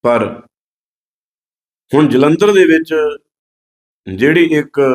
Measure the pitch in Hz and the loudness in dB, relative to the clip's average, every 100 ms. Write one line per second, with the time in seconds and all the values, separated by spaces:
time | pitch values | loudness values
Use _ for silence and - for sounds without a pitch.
0 | 123 - 101 - _ _ _ _ _ _ | 0 -2 -4 -10 _ _ _ _ _ _
1 | _ _ _ _ _ _ _ _ _ 135 | _ _ _ _ _ _ _ _ _ 0
2 | 151 123 143 165 208 196 175 160 160 156 | 2 2 0 2 0 2 2 0 -2 -4
3 | 151 147 _ _ _ _ _ _ _ _ | -4 -6 _ _ _ _ _ _ _ _
4 | - 95 135 165 165 156 143 143 135 | -14 -2 0 2 0 -2 -4 -2 -2